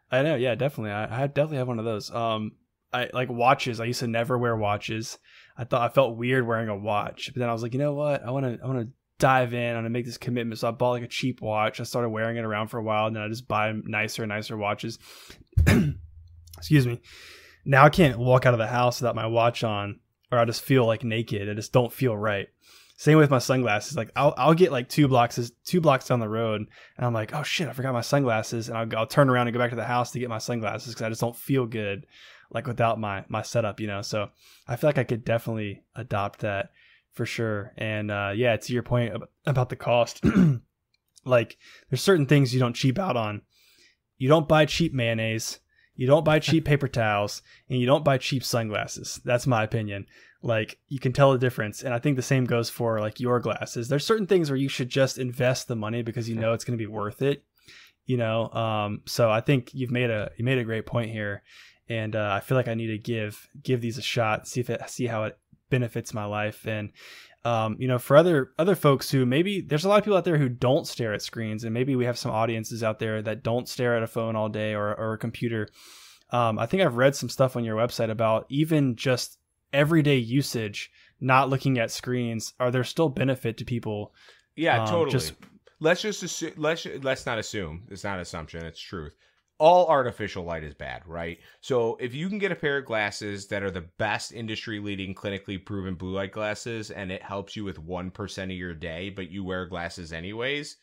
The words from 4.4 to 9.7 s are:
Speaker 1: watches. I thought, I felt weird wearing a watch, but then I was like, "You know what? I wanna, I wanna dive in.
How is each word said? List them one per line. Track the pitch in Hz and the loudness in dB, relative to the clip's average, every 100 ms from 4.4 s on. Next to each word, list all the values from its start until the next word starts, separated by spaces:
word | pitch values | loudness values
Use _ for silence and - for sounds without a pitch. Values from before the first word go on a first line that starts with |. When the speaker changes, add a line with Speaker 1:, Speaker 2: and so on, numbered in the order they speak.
| 120 113 | 0 0
Speaker 1:
watches. | 104 104 - 110 120 - _ - - - | 0 -2 -4 -6 -8 -12 _ -20 -20 -12
I | |
thought, | 117 131 117 | -2 0 2
I | |
felt | - 123 117 | 4 4 2
weird | 120 131 117 | 0 0 2
wearing | 113 113 | 0 -2
a | 101 | -4
watch, | 104 104 113 - - | -2 -2 -2 -8 -10
but | 127 | -4
then | 120 | -2
I | |
was | 117 | -2
like, | 120 | -2
"You | 127 | -2
know | 147 143 | -2 0
what? | 147 139 | -2 -2
I | 117 | -2
wanna, | 135 131 113 | -4 -2 -4
I | 131 | -4
wanna | 131 113 - _ - | -4 -4 -10 _ 0
dive | 139 131 123 123 | 4 4 2 -2
in. | 120 | -4